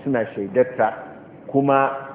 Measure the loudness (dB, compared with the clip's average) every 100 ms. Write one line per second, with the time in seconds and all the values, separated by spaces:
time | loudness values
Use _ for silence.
0 | -2 -2 -2 -4 -2 2 2 2 0 -2
1 | -12 -18 -20 -20 -4 0 4 4 2 -2
2 | -10